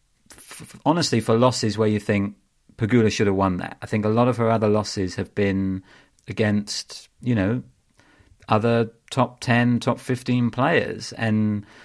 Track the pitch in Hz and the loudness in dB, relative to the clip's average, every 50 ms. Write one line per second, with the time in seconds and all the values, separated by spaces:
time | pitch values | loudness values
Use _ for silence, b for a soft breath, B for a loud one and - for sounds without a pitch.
0 | _ _ _ _ _ - - - - - - - - - - - - 139 165 170 | _ _ _ _ _ -20 -20 -20 -20 -18 -18 -18 -18 -20 -14 -6 -2 -2 0 0
1 | 147 - - 113 - - 113 113 123 127 120 - - 107 101 110 110 107 107 104 | 0 0 0 0 2 2 2 4 4 2 2 0 -2 -2 0 0 0 0 0 0
2 | - - 104 101 98 101 - _ _ _ _ _ _ _ _ - 120 104 123 120 | 0 0 0 0 0 -4 -6 _ _ _ _ _ _ _ _ -4 -2 2 4 4
3 | 110 104 - - 110 101 95 95 98 95 90 87 85 82 - - - - - 107 | 4 4 2 2 2 2 2 2 2 2 0 -2 -6 -10 -12 -12 -8 -4 -2 0
4 | 104 110 110 117 123 127 120 120 117 113 113 110 110 107 104 107 101 - - 107 | 0 2 2 2 2 2 2 2 2 2 2 2 2 2 2 2 0 -2 -4 -4
5 | 92 92 - - 92 - - - 101 98 95 98 98 95 95 95 - b b b | -4 -4 -4 -6 -8 -6 -2 0 0 0 0 0 0 -2 -4 -6 -8 b b b
6 | b b b b b - 101 - 107 104 104 104 101 - - - - - - - | b b b b b -8 -4 0 0 2 0 0 -2 -4 -8 -10 -10 -12 -16 -20
7 | - - _ - - 123 120 131 - 101 117 127 - - _ _ _ _ _ b | -20 -20 _ -8 -4 -2 0 2 2 0 -2 -4 -6 -10 _ _ _ _ _ b
8 | b b b b b b b _ _ - 110 107 107 117 117 117 113 107 - _ | b b b b b b b _ _ 0 0 2 2 2 2 2 0 -2 -6 _
9 | _ - - 131 123 120 - - - - 117 120 120 123 120 117 - 127 120 - | _ -6 -2 -2 -2 -2 -4 -6 -2 0 2 4 4 2 2 0 0 -2 -4 -2
10 | - - 127 123 - - 123 123 120 117 - 123 131 156 170 131 - - - - | -2 -4 -4 -4 -2 -2 0 0 0 0 0 0 0 2 2 0 0 -2 -6 -10
11 | 123 - - - 117 110 107 107 107 107 104 104 104 B B B | -10 -12 -8 -4 -2 0 0 2 2 0 -2 -4 -6 B B B